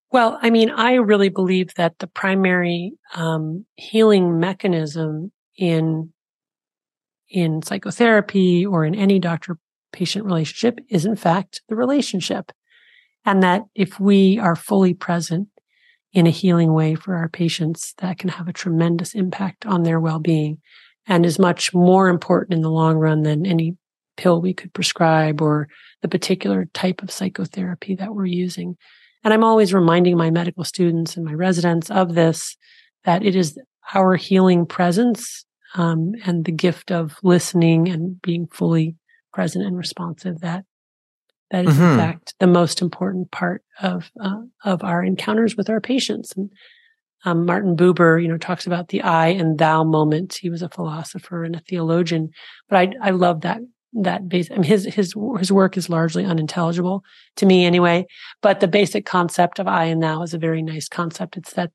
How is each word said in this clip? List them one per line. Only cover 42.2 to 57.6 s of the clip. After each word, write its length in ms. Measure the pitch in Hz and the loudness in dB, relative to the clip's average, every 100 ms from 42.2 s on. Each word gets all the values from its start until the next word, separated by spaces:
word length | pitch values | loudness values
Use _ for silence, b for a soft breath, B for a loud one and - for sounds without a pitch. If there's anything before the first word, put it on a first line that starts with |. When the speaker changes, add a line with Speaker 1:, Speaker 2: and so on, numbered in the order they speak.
| - - | -12 0
Speaker 1:
the 80 | 185 | 4
most 340 | 175 165 - | 4 2 -2
important 500 | 185 - 180 185 180 | -6 -6 -8 -6 -8
part 320 | - 175 190 _ - | -6 -6 -8 _ -8
of, 280 | 190 180 - - | -6 -6 -10 -10
uh, 220 | 196 208 240 _ | -8 -8 -12 _
of 200 | 202 180 | -4 -4
our 180 | 196 175 | -2 -4
encounters 540 | 185 185 - 220 226 202 | -2 -4 -2 0 0 -2
with 120 | 196 | -4
our 120 | 220 | -4
patients. 520 | 214 262 - 214 - 190 | -2 -4 -4 -6 -10 -10
And, 140 | 202 b b b b b _ _ | -10 b b b b b _ _
um, 220 | 185 165 175 | -4 0 0
Martin 300 | 180 196 165 | 0 0 2
Buber, 460 | 180 180 170 160 | 4 6 4 4
you 60 | 170 | 0
know, 100 | 165 | -4
talks 280 | - 175 - | -6 -8 -4
about 220 | 175 175 | -6 -4
the 140 | 196 | -4
I 260 | 190 165 165 | 0 2 2
and 300 | 190 165 151 | 2 0 2
thou 240 | 160 160 | 2 2
moment. 520 | 160 156 151 156 180 | 2 2 2 0 -4
He 160 | - 175 | -8 -8
was 120 | 170 | -8
a 60 | 170 | -10
philosopher 720 | - 160 156 156 165 - 170 | -8 -8 -8 -12 -14 -12 -10
and 140 | 165 170 | -8 -10
a 40 | |
theologian, 720 | - 180 160 170 165 165 160 B B B B | -8 -4 0 0 0 -2 -4 B B B B
but 80 | 196 | 2
I, 300 | 180 214 202 | 2 0 -2
I 20 | |
love 300 | 185 175 165 | 2 2 0
that, 180 | 175 226 247 _ _ | -4 -6 -10 _ _
that 340 | 233 185 185 180 | -4 -4 -4 -4
base, 220 | 175 170 | -4 -2
I 40 | |
mean, 100 | 202 | 0
his, 200 | 156 208 | 2 2
his, 300 | 190 - 180 208 220 214 | 0 -2 -4 -4 -6 -4
his 140 | 180 | 0
work 240 | 196 190 190 | 2 2 0
is 120 | 165 | -4
largely 360 | 165 165 170 | -2 -2 -2
unintelligible 800 | 180 165 156 - 170 170 180 196 b b b - | -2 -2 -4 -2 -2 -2 -4 -4 b b b 0
to 100 | 196 | 4
me 180 | 185 | 6